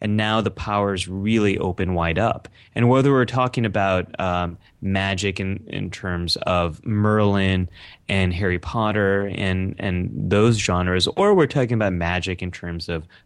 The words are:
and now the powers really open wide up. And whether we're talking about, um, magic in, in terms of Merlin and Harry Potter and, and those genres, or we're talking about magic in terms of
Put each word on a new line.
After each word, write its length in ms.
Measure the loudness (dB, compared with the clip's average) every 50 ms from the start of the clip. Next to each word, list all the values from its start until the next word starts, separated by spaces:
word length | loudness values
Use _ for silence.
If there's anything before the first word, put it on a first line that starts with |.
and 160 | -4 -2 0
now 240 | 2 2 2 2 2
the 80 | 0 0
powers 580 | -4 -6 -6 -2 0 0 2 0 0 -2 -4
really 520 | -6 -6 -4 -2 0 2 2 4 2 2 0
open 340 | -2 -2 -2 -2 -2 -2 0
wide 240 | 0 0 0 0
up. 300 | 0 0 0 0 -4 -8 -20 _ -20 -18 _ -2
And 160 | 2 4 4
whether 220 | 4 6 4 4
we're 140 | 4 4 4
talking 380 | 2 2 0 0 0 0 -2 -2
about, 560 | 0 0 0 2 2 2 0 0 -4 -6 -4
um, 380 | -2 -2 0 -2 -2 -4 -6 -10 _ _ _ -8
magic 580 | -4 -2 0 0 0 0 -2 -2 -2 -2 -2 -2
in, 240 | -4 -6 -6 -8 -8
in 240 | -10 -8 -8 -8 -8
terms 440 | -8 -8 -6 -4 -4 -4 -4 -4 -4 -2 0
of 360 | 0 0 2 0 -2 -4 -6 -6
Merlin 840 | -2 0 2 2 2 4 4 4 2 2 2 2 2 0 0 -2 -4 -8 -14 -20 -20 -20 -14 _ -4
and 240 | -2 0 0 0 0
Harry 240 | 0 -2 -2 -2
Potter 760 | -2 -4 -6 -4 -2 -2 0 0 0 2 2 2 0 -2 -4 -4
and, 400 | -4 -2 -2 -2 -2 -2 -4 -6
and 320 | -6 -6 -4 -2 -2 -4 -4 -4 -4 -2 2
those 260 | 2 4 4 4 4
genres, 480 | 2 0 0 0 0 2 2 2 2 0 0 0
or 200 | 2 4 4 6
we're 100 | 4 4
talking 280 | 4 2 0 0 0 0
about 180 | 0 0 0 0
magic 480 | 0 -2 -2 -2 -2 -4 -4 -6 -6
in 80 | -6 -8
terms 400 | -10 -10 -10 -8 -8 -8 -6 -6
of 140 | -6 -6 -6 -10 -20 -20 _